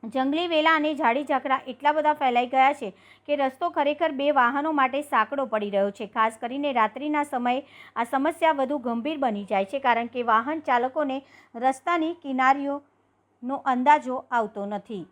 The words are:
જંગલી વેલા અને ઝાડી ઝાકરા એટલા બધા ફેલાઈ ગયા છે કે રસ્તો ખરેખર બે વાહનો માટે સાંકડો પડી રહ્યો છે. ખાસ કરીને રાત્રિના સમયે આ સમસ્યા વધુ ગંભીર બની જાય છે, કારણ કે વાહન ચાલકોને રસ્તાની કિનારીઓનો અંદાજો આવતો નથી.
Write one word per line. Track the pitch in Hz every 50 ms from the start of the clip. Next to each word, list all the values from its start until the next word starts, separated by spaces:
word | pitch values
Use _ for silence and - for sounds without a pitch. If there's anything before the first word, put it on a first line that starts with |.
| -
જંગલી | 226 202 262 262 269 285 320 349 349
વેલા | 339 311 302 320 320
અને | 311 294 311 311 254
ઝાડી | 311 233 233 277 294
ઝાકરા | - 294 262 - 285 262 262 - -
એટલા | 240 _ - 285 302
બધા | 311 294 302 302 294
ફેલાઈ | 285 262 240 240 247 247 277
ગયા | 269 262 262 294
છે | 285 247 196 - _ _ - - _ _
કે | - 294
રસ્તો | 294 269 262 262 _ 349 349 -
ખરેખર | 330 285 285 294 294 339 320 311 262
બે | 277 294 294
વાહનો | 262 247 240 269 285 285 320 311 285
માટે | 262 254 254 285 294 -
સાંકડો | - 233 214 220 285 277 269 220
પડી | 220 214 208 202 196
રહ્યો | 196 196 202 196
છે. | - 226 202 _
ખાસ | 233 220 226 226 -
કરીને | - 240 254 285 285 294 262
રાત્રિના | 240 220 214 220 254 277 302 302 294 294 294 -
સમયે | 254 240 247 247 269 294 - - - - - _
આ | - 240 233 -
સમસ્યા | 262 269 320 330 330 339 320 311 277
વધુ | 262 247 294 294 233
ગંભીર | 254 233 233 226 294 320 294 269
બની | 240 208 202 202 185
જાય | 220 190 196 196 -
છે, | 269 269
કારણ | 247 233 226 240 233 240
કે | 247 240 226
વાહન | 220 - 240 277 311 330 294 -
ચાલકોને | 254 240 240 262 262 320 294 269 262 277 277 _ - - _ _ _
રસ્તાની | 233 240 262 262 262 _ 349 349 349 320 320 339 339 -
કિનારીઓનો | 277 269 254 254 262 277 285 277 285 277 285 285 _ _ _ _ _ _ _ _ _ _ _ 240 247 269 277 269 277 254
અંદાજો | 247 254 285 294 302 233 254 254 262 - _
આવતો | 247 240 220 208 - 208 202 202
નથી. | 208 202 - _ 226 190 156 -